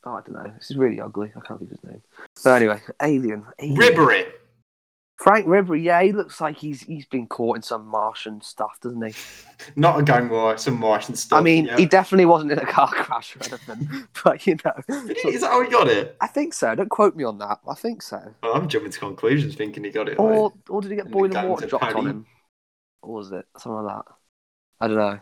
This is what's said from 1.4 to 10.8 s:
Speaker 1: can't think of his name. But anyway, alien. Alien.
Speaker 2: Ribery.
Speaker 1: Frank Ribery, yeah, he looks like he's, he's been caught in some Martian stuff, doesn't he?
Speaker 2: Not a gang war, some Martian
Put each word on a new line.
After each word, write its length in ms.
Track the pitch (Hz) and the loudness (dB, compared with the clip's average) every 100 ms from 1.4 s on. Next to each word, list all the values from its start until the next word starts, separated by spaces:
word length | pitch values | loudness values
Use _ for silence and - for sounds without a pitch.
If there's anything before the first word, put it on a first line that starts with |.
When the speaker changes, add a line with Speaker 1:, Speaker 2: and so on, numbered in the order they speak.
| - | -16
Speaker 1:
can't 120 | 110 | -16
think 120 | - | -14
of 80 | - | -18
his 100 | - | -20
name. 120 | - _ - - - | -20 _ -20 -20 0
But 120 | - 127 | 4 6
anyway, 260 | 113 104 - - | 6 2 -6 -4
alien. 440 | 147 139 123 107 104 - | 0 0 0 -6 -12 -12
Alien. 180 | 147 139 | -4 4
Speaker 2:
Ribery. 480 | 240 170 139 101 90 - _ _ _ _ _ _ _ _ | 6 6 4 4 -2 -12 _ _ _ _ _ _ _ _
Speaker 1:
Frank 280 | - 214 165 | 4 4 4
Ribery, 380 | 190 185 156 | 2 2 -2
yeah, 180 | 165 170 | 2 4
he 120 | 190 | 4
looks 280 | 208 - - | 2 -6 -6
like 160 | 156 151 | -8 -6
he's, 240 | 151 139 | -10 -10
he's 240 | - 160 135 | -10 -14 -6
been 220 | 131 113 | -8 -6
caught 280 | - 117 113 | -4 -4 -4
in 60 | |
some 240 | - 113 107 | -6 -10 -6
Martian 560 | 107 107 110 110 107 | -4 -4 -6 -14 -14
stuff, 380 | - - 107 - | -16 -10 -10 -8
doesn't 240 | 123 120 113 | -10 -8 -10
he? 80 | 110 - - - _ - - | -12 -18 -20 -20 _ -12 2
Speaker 2:
Not 240 | 156 147 | 2 4
a 40 | |
gang 260 | 143 123 120 | 4 4 2
war, 280 | 113 113 110 | 0 0 0
some 220 | 147 | -2
Martian 340 | 117 | -2